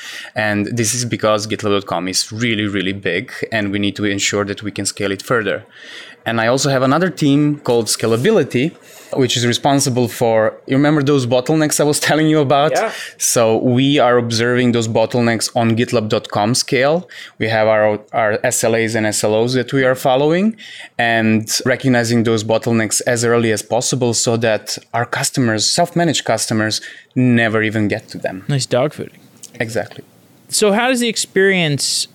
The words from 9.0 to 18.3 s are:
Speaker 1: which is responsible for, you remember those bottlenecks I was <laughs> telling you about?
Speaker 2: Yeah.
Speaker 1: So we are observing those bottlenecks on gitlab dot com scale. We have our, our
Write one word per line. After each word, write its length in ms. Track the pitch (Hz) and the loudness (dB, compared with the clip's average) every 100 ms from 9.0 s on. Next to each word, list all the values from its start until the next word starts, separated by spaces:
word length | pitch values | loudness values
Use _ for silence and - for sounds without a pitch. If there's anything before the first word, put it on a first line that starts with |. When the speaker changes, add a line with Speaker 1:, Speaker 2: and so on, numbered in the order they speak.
| - - | -6 -2
Speaker 1:
which 200 | 123 120 | 0 0
is 80 | |
responsible 640 | 120 117 147 139 139 123 120 | 0 0 2 2 2 0 -2
for, 500 | - 117 110 107 - - | 0 2 2 2 -2 -2
you 80 | 135 | 2
remember 260 | 147 151 | 4 2
those 240 | 139 143 120 | 2 2 2
bottlenecks 540 | 127 127 156 151 - | 0 2 0 0 0
I 40 | |
was 140 | 147 147 | 0 0
<laughs> 80 | - | 0
telling 200 | 151 156 | 2 2
you 100 | 156 | 2
about? 340 | 135 143 156 | 2 2 2
Speaker 2:
Yeah. 200 | 160 214 - - - | 0 -2 -6 -14 -6
Speaker 1:
So 380 | - 127 113 113 | -2 2 2 2
we 400 | 127 123 139 143 | 2 2 4 4
are 180 | 123 123 | 4 4
observing 520 | 117 113 120 123 123 | 2 0 0 2 2
those 160 | 120 110 | 2 0
bottlenecks 640 | 113 110 123 117 110 - 123 | 0 0 2 0 0 -2 0
on 200 | 113 113 | 0 2
gitlab 320 | 120 117 107 | 0 -2 0
dot 200 | 110 - | -2 -2
com 260 | - 104 | -2 0
scale. 540 | 123 - 123 139 170 - - - - | 0 0 0 2 0 -4 -16 -18 -8
We 100 | 110 | -2
have 180 | 110 110 | 2 4
our, 320 | 107 107 107 - | 4 2 0 -4
our 260 | 123 107 | -2 0